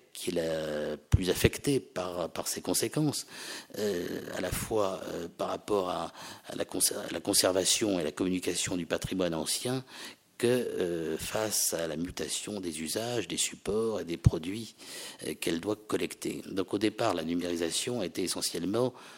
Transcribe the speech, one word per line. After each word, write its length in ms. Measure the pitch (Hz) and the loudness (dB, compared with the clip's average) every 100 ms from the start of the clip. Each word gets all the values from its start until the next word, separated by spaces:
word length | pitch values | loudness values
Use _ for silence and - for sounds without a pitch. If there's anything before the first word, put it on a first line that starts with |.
| - | -18
qui 180 | - - | -10 -4
est 40 | |
la 600 | 87 165 160 78 76 76 76 | 0 0 0 0 -2 -2 -4
plus 340 | - - 90 | 2 4 4
affectée 480 | 80 113 - - 135 | 6 6 4 2 2
par, 520 | - - 90 87 80 | 0 -4 -4 -2 -2
par 180 | - - | -2 -4
ces 140 | - | -2
conséquences, 640 | 87 92 113 151 151 - - - - - - - | 0 2 2 4 2 2 -4 -10 -10 -10 -10 -2
euh, 420 | 104 90 90 87 - - | 0 0 -2 -4 -6 -4
à 40 | |
la 100 | 90 | -2
fois, 500 | - - 110 98 92 | -2 0 2 2 0
euh, 240 | 85 82 85 | -6 -6 -6
par 200 | - 87 | -4 -2
rapport 420 | 95 - 104 90 | -2 2 2 2
à, 220 | 85 82 - - - - | 0 -4 -8 -14 -14 -8
à 100 | - | -4
la 80 | |
cons-, 160 | - 92 - - - | -4 2 2 2 -4
à 40 | |
la 80 | 82 | -4
conservation 800 | 104 95 98 92 90 - 110 92 | 2 4 6 6 4 4 4 4
et 20 | |
la 100 | 76 | 2
communication 640 | - 92 92 92 87 - 92 | 0 2 2 0 -2 0 -2
du 100 | 82 | 0
patrimoine 480 | 85 - 92 90 | -2 0 0 0
ancien, 500 | 80 78 - 123 131 127 - - - _ - | 0 0 -2 0 -2 -4 -12 -14 -16 _ 0
que, 100 | 117 | 4
euh, 680 | 123 117 - 90 85 80 80 | 4 2 0 0 0 -2 -2
face 540 | - 107 110 101 - | -2 -2 0 0 0
à 140 | 85 82 | 0 -2
la 100 | 78 | -2
mutation 640 | 85 - 76 - - 104 | -4 -4 -4 -4 -4 -4
des 220 | 90 78 | -4 -4
usages, 460 | 78 107 117 120 85 | -4 -2 -2 -2 -2
des 80 | 80 | -2
supports 640 | - - - 107 113 185 | -2 -4 -2 0 2 0
et 40 | |
des 120 | - - | -4 2
produits, 580 | - 170 90 107 110 - - - - - 67 | 2 2 -2 -6 -8 -12 -14 -12 -12 -10 -8
euh, 80 | |
qu'elle 260 | 78 - 85 | -4 0 0
doit 160 | 98 107 | 0 -4
collecter. 640 | - 92 87 - - - - | -2 -2 -2 -4 -6 -6 -6
Donc 240 | 95 90 | -4 0
au 40 | 104 | 2
départ, 360 | 107 107 117 | 2 2 2
la 80 | 87 | 2
numérisation 800 | 82 87 87 85 85 82 - 123 | 0 0 0 0 0 0 0 -2
était 200 | 87 - | -2 -2
essentiellement, 680 | 87 90 - 87 85 113 123 - - | -2 -2 -2 -2 0 2 2 0 -14